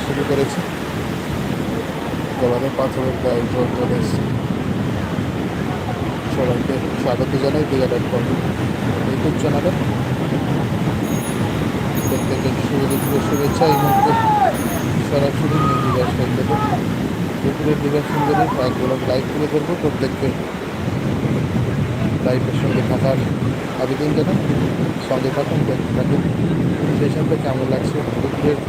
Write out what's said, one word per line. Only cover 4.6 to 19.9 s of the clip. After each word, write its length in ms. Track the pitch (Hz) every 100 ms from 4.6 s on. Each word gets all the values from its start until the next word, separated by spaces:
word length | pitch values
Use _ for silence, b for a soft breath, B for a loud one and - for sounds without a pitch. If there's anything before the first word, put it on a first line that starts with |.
| - - 104 101 - - - - - - - - - - - - - 135
সবাইকে 380 | 127 120 120 131 - -
স্বাগত 300 | 139 123 156 135
জানাই 200 | 139 147 147
দীঘা 160 | 135 123
ডট 140 | 120 104
কম 120 | - - - - - - - - - -
YouTube 300 | - 160 143
চ্যানেলে। 300 | - - 180 - - - - - - - - - - - - - - - - - - - - - - - -
প্রত্যেকের 480 | 131 - 127 131 - -
শুভ 160 | 139 135
দুপুরের 320 | 135 135 143 -
শুভেচ্ছা। 360 | 147 143 - -
এই 60 | 151
মুহূর্তে 300 | 143 807 427 906 880 831 740 - - - - - -
সরাসরি 480 | 143 139 - 151 147 151
নিউ 120 | -
দীঘার 260 | - - - -
সৈকতে 280 | - - - - - - - - - - - -
দুপুরের 360 | - 143 151 147
দীঘা 180 | 143 147 143
সুন্দরী 340 | 151 147 151 147 139 127
এক 80 | 123
ঝলক 220 | 127 131 123
লাইভ 140 | 131 131
তুলে 160 | 147 147
ধরবো। 220 | 147 151 175
প্রত্যেককে 480 | 151